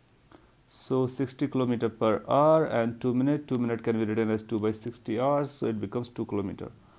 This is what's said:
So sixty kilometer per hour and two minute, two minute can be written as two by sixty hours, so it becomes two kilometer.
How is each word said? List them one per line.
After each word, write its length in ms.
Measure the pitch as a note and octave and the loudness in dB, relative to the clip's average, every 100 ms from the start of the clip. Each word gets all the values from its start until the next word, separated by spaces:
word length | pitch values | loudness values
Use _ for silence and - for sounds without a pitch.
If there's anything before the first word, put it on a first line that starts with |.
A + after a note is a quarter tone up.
| _ _ _ - _ _ - | _ _ _ -20 _ _ -20
So 400 | - - C3 B2+ | -14 -2 0 0
sixty 400 | C3 C3 - C#3+ | -2 -4 -2 -2
kilometer 400 | C3 B2 A#2 A#2 | 0 2 2 -2
per 360 | - A2 G#2+ - | 2 2 2 2
hour 380 | C3 D#3 D#3+ | 4 6 6
and 340 | D3+ A#2 A#2 A#2 | 4 2 0 0
two 160 | B2+ | 0
minute, 320 | B2 C#3 D3 D3 | 2 2 0 -2
two 100 | B2+ | -2
minute 260 | A#2+ A2+ | 0 -2
can 140 | A#2 A2+ | 0 0
be 80 | |
written 240 | G#2+ A2 A2 | 0 2 2
as 140 | A2 | 0
two 160 | A2 A2 | -2 -2
by 140 | G#2+ | 0
sixty 460 | G#2+ B2 - - A2 | -2 -8 -8 -4 0
hours, 300 | C3+ C#3+ C#3 | 2 0 -2
so 180 | - A2+ | -2 -2
it 120 | A2 | -2
becomes 300 | G2+ B2 A#2+ | -4 -6 -6
two 160 | - | -8
kilometer. 460 | A2+ G#2 G2 - - - - | -4 -4 -4 -8 -12 -16 -20